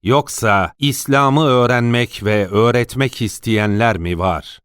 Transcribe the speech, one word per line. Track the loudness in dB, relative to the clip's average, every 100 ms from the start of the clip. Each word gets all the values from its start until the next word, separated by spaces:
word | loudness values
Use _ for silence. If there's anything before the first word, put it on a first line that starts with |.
Yoksa | 2 0 0 -4 0 2 0 _
İslam'ı | -4 -2 0 2 4 2 2
öğrenmek | 2 2 2 0 0 -2 -4
ve | -2 0 0
öğretmek | 2 2 2 -2 -2 -4 -2
isteyenler | -6 -6 -2 0 0 0 0 0
mi | -4 -2
var? | -2 -4 -8 -20